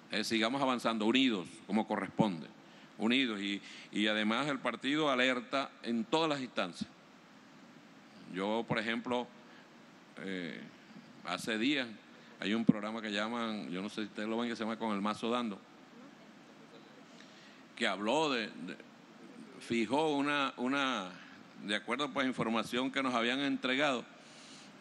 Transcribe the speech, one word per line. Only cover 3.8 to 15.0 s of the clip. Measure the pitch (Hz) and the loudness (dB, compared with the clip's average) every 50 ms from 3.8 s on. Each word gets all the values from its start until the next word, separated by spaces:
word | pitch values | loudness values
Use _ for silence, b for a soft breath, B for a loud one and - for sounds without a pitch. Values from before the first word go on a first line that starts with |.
| B B | B B
y | - 98 104 | 0 2 2
además | 107 107 107 107 107 110 123 139 | 4 4 4 4 4 2 2 2
el | 151 139 127 | 0 -2 0
partido | - 123 113 110 - 131 147 156 156 143 | -2 -2 -4 -2 -2 0 2 2 4 4
alerta | 135 123 127 131 131 123 113 - - 135 135 - - - - | 4 4 4 4 4 0 -2 -2 -2 -2 -2 -2 -8 -8 -4
en | 113 117 117 110 | -2 0 0 0
todas | - - 160 165 | 2 2 2 4
las | 160 147 139 | 2 0 -2
instancias. | 127 113 - - 98 87 85 - - - - - - - - - - - - - - - - - - - - - - - - - - - - - - 90 85 | -4 -4 -2 -2 -2 -2 -4 -8 -8 -8 -10 -18 -20 -20 -20 -20 -20 -20 -20 -20 -20 -20 -20 -20 -20 -20 -20 -20 -20 -20 -20 -20 -20 -20 -20 -18 -14 -8 -4
Yo, | 92 95 104 110 113 113 | -2 0 0 0 0 0
por | - 127 113 | 0 -2 -2
ejemplo, | 104 117 113 120 113 127 123 123 120 - - - B B B B B B - - - - - - - - - | 0 0 -2 -2 0 0 0 0 -2 -4 -10 -18 B B B B B B -20 -20 -20 -20 -20 -20 -20 -20 -14
eh, | - 78 95 95 92 87 80 58 - - - - - - - - - - - - - - | -10 -6 -6 -4 -4 -4 -6 -8 -10 -12 -14 -16 -20 -20 -20 -20 -20 -18 -18 -20 -14 -6
hace | - 90 90 - 120 113 107 | -6 -4 -4 -2 0 0 2
días | 113 139 151 139 127 117 107 - - - B B B B B - | 2 2 2 2 0 -2 -8 -14 -18 -20 B B B B B -4
hay | - 95 107 | 0 2 2
un | 117 113 | 6 6
programa | - 110 107 101 107 113 113 | 6 6 4 0 -4 -4 -4
que | 107 110 | -4 -2
llaman, | 101 104 107 110 120 120 117 110 107 104 85 65 | 0 0 0 0 -2 -2 -2 -2 -2 -4 -6 -4
yo | 85 92 | -4 -4
no | 98 107 | -4 -4
sé | - - | -4 -4
si | 107 | -6
ustedes | 101 - - 107 | -6 -6 -6 -4
lo | 110 113 117 | -2 0 0
ven, | 120 120 | -2 -2
que | 113 | -2
se | - 113 | -4 -4
llama | 110 113 | -4 -4
Con | 107 110 110 104 | -2 -2 -2 0
el | 98 | 0